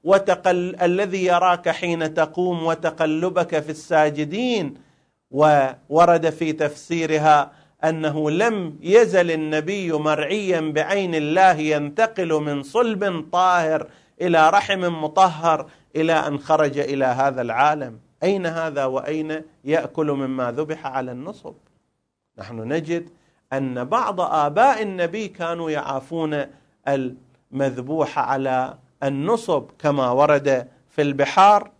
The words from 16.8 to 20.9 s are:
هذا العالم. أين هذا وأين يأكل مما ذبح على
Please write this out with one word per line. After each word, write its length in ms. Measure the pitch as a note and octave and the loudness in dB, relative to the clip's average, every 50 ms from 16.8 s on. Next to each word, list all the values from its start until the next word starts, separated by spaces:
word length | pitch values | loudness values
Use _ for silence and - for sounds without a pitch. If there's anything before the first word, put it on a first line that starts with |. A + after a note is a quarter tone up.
| C#3+ C3 C#3+ C#3 C3+ | -4 -4 -2 0 0
هذا 380 | B2+ A#2+ C3 C3+ C#3 C3 B2+ | 0 0 0 0 0 0 -2
العالم. 560 | A#2+ A#2 A2+ A#2+ C#3 D3+ D3+ D3+ C3+ B2 A2 A2 _ _ _ _ | -4 -4 0 2 2 2 2 -2 -6 -12 -14 -18 _ _ _ _
أين 240 | - F#3 G3+ G3 F3+ | -2 -2 -2 0 -4
هذا 380 | E3 E3 E3 E3 D#3+ C#3+ C#3+ C3+ | -4 -4 -4 -6 -4 -4 -2 -2
وأين 580 | C3 C3 C3 - D3 D#3 D#3 D#3 D#3 D#3 D#3 D#3 - _ _ _ | -2 -2 -4 -4 -4 -6 -4 -4 -6 -8 -10 -10 -16 _ _ _
يأكل 420 | C3+ D#3 D#3+ C3 C#3 - D#3+ D#3 | -2 -2 -2 -2 -4 -4 -4 -2
مما 460 | D3 C#3+ C3+ C#3 C3 C3 C3 B2+ A#2+ | -2 -2 -2 -4 -4 -4 -4 -4 -4
ذبح 340 | A#2 C3+ D#3 D3 D#3 D#3 - | -4 -6 -6 -6 -8 -10 -10
على 260 | C3+ | -8